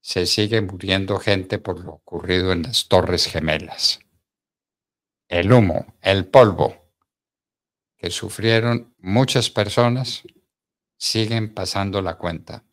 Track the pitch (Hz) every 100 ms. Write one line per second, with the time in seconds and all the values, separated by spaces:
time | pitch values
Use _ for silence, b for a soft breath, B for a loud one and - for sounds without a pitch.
0 | - 95 87 - 104 113 101 95 95 95
1 | 95 98 - 101 92 101 - 85 87 78
2 | - 85 - 92 92 87 85 - - 95
3 | 85 90 - - 78 78 85 - - -
4 | _ _ _ _ _ _ _ _ _ _
5 | _ _ _ 87 92 123 98 76 - _
6 | 92 98 92 135 113 85 67 - _ _
7 | _ _ _ _ _ _ _ _ _ _
8 | 92 - 98 - 113 113 117 120 - _
9 | 92 107 131 135 117 - 104 - 120 123
10 | 131 - - _ _ _ _ _ _ _
11 | - 110 107 117 107 - 92 98 98 98
12 | 92 - 87 82 - - _